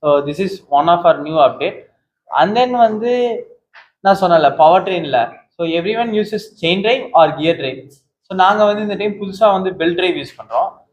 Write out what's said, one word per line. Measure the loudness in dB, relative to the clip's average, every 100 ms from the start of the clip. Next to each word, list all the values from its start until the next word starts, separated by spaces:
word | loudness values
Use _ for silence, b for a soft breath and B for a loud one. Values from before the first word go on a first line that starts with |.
So | 2 0
this | 0 -4
is | -6 -6 _
one | 0 2
of | 2 4
our | 0
new | 0 2
update. | 2 2 -6 -8 -20 _ _ _ _
And | 0 0 2
then | 0 2
வந்து | 0 0 -4 -2 -2 -4 -12 _ _ b b _
நான் | 0 0
சொன்னேன்ல | 2 4 2 4
பவர் | 6 6 2
ட்ரெயின்ல, | -6 -2 -2 -2 -6 _
so | _ -4
everyone | -4 -4 -4 -2
uses | -2 -4 -6 -10 _
chain | -2 0
drive | 0 -2 0
or | 2 2
gear | 2 -2 -2
drive. | -4 -10 -16 _ _ _ _
So | 0
நாங்க | 2 4 2
வந்து | 0
இந்த | -4 -4
டைம் | -6 -6
புதுசா | -10 0 2
வந்து | 2 -2
பெல்ட் | -2 -2 0
டிரைவ் | -2 -2
யூஸ் | -8 -16
பண்றோம். | -8 -4 -4 -8 _